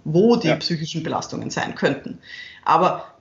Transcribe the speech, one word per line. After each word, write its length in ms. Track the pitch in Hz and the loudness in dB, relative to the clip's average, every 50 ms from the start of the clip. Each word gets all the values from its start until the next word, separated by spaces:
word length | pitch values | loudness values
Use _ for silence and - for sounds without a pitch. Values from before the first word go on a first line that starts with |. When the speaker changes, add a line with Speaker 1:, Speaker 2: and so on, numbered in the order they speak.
| - | -6
Speaker 1:
wo 320 | 156 151 180 214 233 233 | 0 4 6 6 6 6
die 140 | 226 - 156 | 4 4 2
Speaker 2:
Ja. 80 | - - | 0 0
Speaker 1:
psychischen 460 | - - 175 151 160 156 - 160 - | 0 -2 -4 -4 -4 -6 -6 -6 -6
Belastungen 480 | 139 120 92 - - - - - - | -4 -4 -6 -6 -8 -10 -10 -10 -8
sein 240 | - - - - - | -6 -6 -6 -6 -4
könnten. 420 | - - - - - - - - - - - - - - - - - - | -2 0 0 0 -2 -6 -12 -14 -14 -16 -18 -18 -18 -18 -18 -20 -6 0
Aber 400 | - 156 165 185 175 - - - - - _ | 2 4 4 4 2 0 -2 -6 -14 -16 _